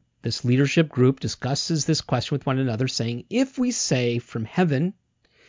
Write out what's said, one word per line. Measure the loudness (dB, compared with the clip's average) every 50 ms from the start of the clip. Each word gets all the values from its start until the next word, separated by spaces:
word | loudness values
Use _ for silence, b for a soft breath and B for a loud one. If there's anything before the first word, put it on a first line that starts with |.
| _ _ _ _ -8
this | -6 -6 -2 0
leadership | 2 4 4 4 4 4 2 2 2
group | 4 4 4 4 4 2
discusses | -2 -8 -8 -6 -6 -4 -4 -4 -2 -2 -2 -2 0
this | 0 -2 -2
question | -2 -2 -2 -2 -2 -2 -4
with | -4 -2
one | -2 -2 0
another, | 0 0 0 0 -2 -2
saying, | -2 -2 -4 -4 -4 -6 -6 -4
"If | 0 0 0 0 -2 -4
we | -2 -2 -2
say, | -2 -2 0 0 0 2 0 0 -2
'From | -4 -6 -8 -8 -8
heaven,'" | -4 0 0 2 2 2 0 0 -2 -4 _ _ _ _ _ _ b b b b